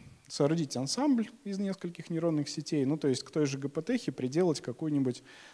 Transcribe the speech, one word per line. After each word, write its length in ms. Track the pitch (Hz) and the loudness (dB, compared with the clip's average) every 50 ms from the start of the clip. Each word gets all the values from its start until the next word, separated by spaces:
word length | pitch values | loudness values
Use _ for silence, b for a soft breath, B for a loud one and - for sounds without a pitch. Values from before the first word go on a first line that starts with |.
| B B B - - - | B B B -20 -16 -6
соорудить 480 | - - 143 143 165 170 165 - - | 0 2 4 4 4 2 0 0 -2
ансамбль 520 | 123 135 139 - 240 285 302 254 226 208 - - - | -4 -2 -2 0 2 4 4 4 4 2 -2 -6 -10
из 160 | - 202 196 196 | -8 -6 -4 -2
нескольких 500 | 202 196 185 - - 175 170 - - - | -2 -4 -4 -4 -8 -8 -8 -10 -6 -4
нейронных 400 | 170 160 170 170 156 147 143 - | -2 0 2 2 2 2 0 -2
сетей, 360 | - 156 147 - 160 147 131 | -4 -8 -4 0 0 2 2
ну, 120 | 135 156 | 2 2
то 120 | 151 - 139 | 2 2 2
есть 160 | 127 - - | 2 0 -2
к 60 | - | -2
той 160 | - 160 147 | 0 0 2
же 120 | 139 135 135 | 2 0 -2
Г 100 | 139 139 | -4 -4
П 140 | - 160 | -4 -4
Т 160 | 160 - 262 233 - 160 | -2 -2 -2 -2 -2 -4
приделать 480 | 135 - 127 127 139 170 185 170 143 - | -4 -4 -4 0 2 2 2 2 2 0
какую-нибудь, 640 | - 127 117 - 165 156 147 139 135 123 123 - B B B B B B | -4 -8 -6 -4 -2 0 2 2 2 2 0 -4 B B B B B B